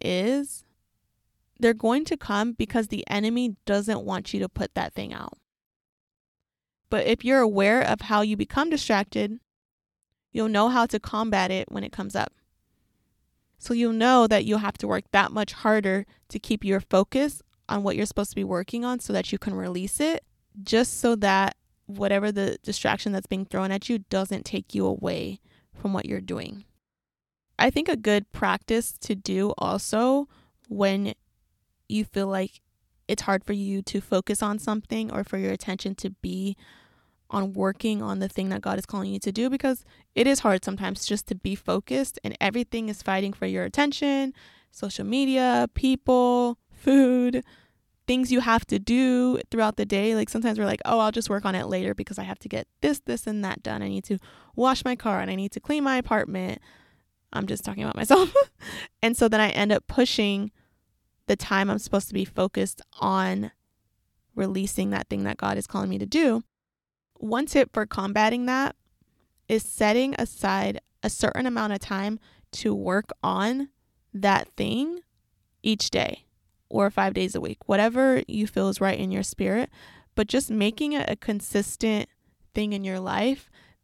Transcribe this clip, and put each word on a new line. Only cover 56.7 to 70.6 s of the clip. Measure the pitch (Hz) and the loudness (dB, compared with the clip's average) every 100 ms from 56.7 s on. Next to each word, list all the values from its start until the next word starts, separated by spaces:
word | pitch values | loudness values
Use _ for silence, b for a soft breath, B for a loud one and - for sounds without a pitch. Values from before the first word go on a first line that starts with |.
| b b b b _ _ | b b b b _ _
I'm | - 196 | -6 -4
just | 208 | -6
talking | - 202 | -6 -6
about | 214 - | -6 -4
myself. | 220 381 370 539 | 4 4 6 2
<laughs> | - _ B B B _ | 0 _ B B B _
And | 226 226 | -2 2
so | 226 | 2
then | 214 | 4
I | 214 | 2
end | - 208 | 0 0
up | 208 - | 0 0
pushing | - 254 - 208 196 208 _ _ _ _ _ _ _ - | 0 2 2 0 -2 -6 _ _ _ _ _ _ _ -2
the | 202 | -2
time | - 196 196 | 2 0 2
I'm | 208 | -2
supposed | - 202 - | 0 -2 -2
to | |
be | 190 | -4
focused | 190 - 190 - 196 - - - | -4 -2 -2 0 -4 -6 -18 -4
on | 196 190 190 185 208 _ _ _ _ _ _ _ _ | -2 0 0 -2 -6 _ _ _ _ _ _ _ _
releasing | - 190 190 196 - 190 | -6 -4 -2 -4 -2 -2
that | 202 - | -4 -4
thing | 202 | -4
that | 202 220 | -4 -4
God | 196 196 | -4 -4
is | 196 | -4
calling | 196 196 | -6 -4
me | 190 | -4
to | |
do. | 202 302 302 226 - _ _ _ _ _ _ | -2 2 4 2 -4 _ _ _ _ _ _
One | _ 214 233 302 | _ -4 -2 2
tip | 285 247 | 2 4
for | - 214 | 0 -4
combating | - 196 208 214 240 247 | -4 -2 2 2 2 0
that | 262 277 - _ _ _ _ _ _ _ | 0 -2 -4 _ _ _ _ _ _ _
is | 220 | -2
setting | - - 214 226 269 - | -2 2 4 4 2 -2
aside | 233 - 190 196 | -6 -2 0 0